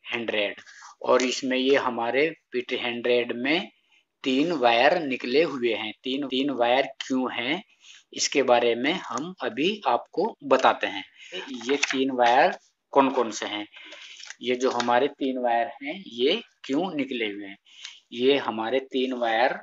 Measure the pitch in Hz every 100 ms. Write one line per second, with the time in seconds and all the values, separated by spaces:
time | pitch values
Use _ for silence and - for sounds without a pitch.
0 | - 117 110 107 101 - - - - -
1 | 123 127 127 123 131 127 131 135 123 120
2 | 117 123 156 156 _ 123 120 120 120 120
3 | 120 120 120 120 131 165 214 _ _ _
4 | _ _ 139 131 165 160 120 117 139 170
5 | 147 123 123 131 165 139 117 104 110 -
6 | 131 135 139 127 139 123 117 127 135 -
7 | - 131 127 120 120 175 - _ - -
8 | _ - - 143 123 120 120 117 139 180
9 | - 117 165 185 120 110 165 214 131 120
10 | - - 208 - 139 131 120 104 101 98
11 | - _ - - - 123 117 139 - 135
12 | 135 127 120 127 175 208 _ _ _ 143
13 | 135 127 113 107 104 104 104 - - -
14 | - - - - 120 123 127 117 120 123
15 | 143 - 139 127 120 117 117 - 143 156
16 | - 117 131 208 - _ - 135 185 151
17 | 127 123 110 101 98 98 _ - - -
18 | _ 120 127 139 123 110 110 131 135 131
19 | 127 123 117 113 131 -